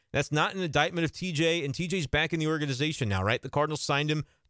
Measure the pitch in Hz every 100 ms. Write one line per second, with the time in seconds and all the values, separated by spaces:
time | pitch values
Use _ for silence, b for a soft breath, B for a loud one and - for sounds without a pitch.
0 | _ 135 - 151 190 190 175 147 165 170
1 | 156 - 180 156 165 170 143 131 170 190
2 | 135 147 160 165 156 160 147 127 151 -
3 | 110 95 98 127 131 147 151 151 - 143
4 | 151 156 - _